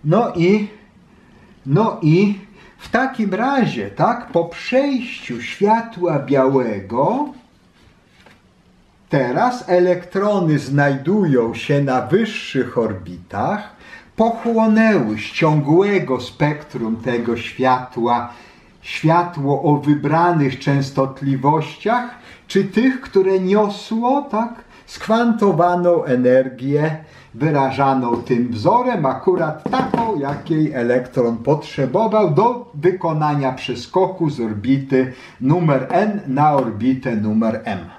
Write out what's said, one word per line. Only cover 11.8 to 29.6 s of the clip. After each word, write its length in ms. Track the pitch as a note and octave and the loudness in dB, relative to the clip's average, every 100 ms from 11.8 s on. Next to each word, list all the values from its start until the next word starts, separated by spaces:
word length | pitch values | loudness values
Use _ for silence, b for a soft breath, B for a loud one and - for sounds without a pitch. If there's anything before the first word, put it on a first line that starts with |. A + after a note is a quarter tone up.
na 180 | C#3 B2+ | 2 -2
wyższych 760 | A#2 G3 A3 - - C#3 A#2 - | 0 0 0 -4 -6 -4 -2 -2
orbitach, 1000 | A2 G2 F2 F2+ - G2+ C3 G#3 - B B B B - | -2 -4 -12 -16 -10 -4 -4 -4 -8 B B B B -2
pochłonęły 1040 | A3 A#3 A#3 A3+ A3 G#3+ A3 G3 A2 G#2+ | 0 0 -2 2 4 4 4 2 0 -4
z 140 | - | -6
ciągłego 880 | - D#3+ D3+ C3+ E3 G3+ G3 C#3+ B2+ | 0 2 2 4 4 4 2 0 -4
spektrum 760 | - - D3 D3 - B2+ A2+ A2+ | -6 -2 -2 -2 -8 -8 -4 -4
tego 420 | B2+ A#2+ A2+ A2+ | -2 -2 -2 -4
światła 960 | - - B2+ B2 - - A#2+ A#2+ A#2+ B B B B B | -6 -2 0 0 -2 -4 0 0 -2 B B B B B
światło 800 | - - D#3 E3+ E3+ D3+ C#3 C#3+ | -14 -2 2 2 2 -4 -2 0
o 140 | D#3 C#3+ | 2 2
wybranych 840 | C3+ D3 C#3+ D#3+ F3 E3 C#3 - | 2 0 2 2 2 2 0 -2
częstotliwościach, 1500 | - C#3 C3+ - C3+ - C#3 B2+ C#3+ D#3 D#3 - G#3 B3 B3 - B B _ | 0 0 0 -2 -2 -2 -4 0 2 0 -2 -6 -2 -2 -4 -14 B B _
czy 160 | G3 | -2
tych, 380 | G3 - C4 C4 | 0 2 0 0
które 380 | - G3 F#3+ F#3+ | -2 0 2 2
niosło, 840 | F#3 G#3 G#3 - - A3+ A#3+ C#4+ C#4+ | 2 2 2 -4 -6 -2 0 0 -2
tak, 320 | G#3 A#3 - - B - | -4 -4 -8 -20 B -20
skwantowaną 1160 | - - A3+ A#3+ A3 G3+ D#3 F3 F3 F3 E3+ | -14 0 2 2 2 2 4 2 4 2 2
energię 1000 | - B2 B2 C3 C3 A#2 C3+ D3 D#3 D3+ B B B | 2 2 4 4 2 -6 -2 0 0 -4 B B B
wyrażaną 840 | A2+ D#3 D3 C3+ C3 C#3 C3 A#2+ A#2+ | -4 0 2 0 0 0 2 0 -2
tym 340 | - A#2+ A#2+ | 0 0 0
wzorem, 540 | G#2+ D#3+ A#3+ B3 G#3+ C#3+ | 0 2 2 2 0 -2
akurat 680 | - - F3 D#3 - | 0 0 0 -2 -6